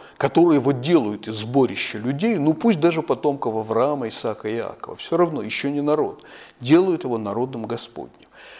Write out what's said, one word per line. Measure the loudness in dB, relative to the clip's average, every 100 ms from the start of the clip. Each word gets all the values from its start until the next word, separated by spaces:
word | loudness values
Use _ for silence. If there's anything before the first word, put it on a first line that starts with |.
| -18 -4
которые | 2 4 6 6
вот | 4 0
делают | 2 2 2 -4 -8
из | -8
сборища | 0 2 2 0 -6 -6
людей, | -6 -2 0 2
ну | 0 2
пусть | 2 4
даже | 2 2
потомков | -2 0 0 -2 -2 -4
Авраама, | -2 2 2 0 -4
Исаака | -6 -6 -6 -4
и | -4
Иакова, | -6 -10 -14 -14
все | -2 2
равно | 2 0
еще | -6 -4 -2
не | -2
народ, | 0 0 0 -6 -18 -20 -20 _
делают | 4 4 4 0
его | -2 -4
народом | -2 -2 -4 -6 -8
Господним. | -8 -10 -14 -16 -18 _ -20 -20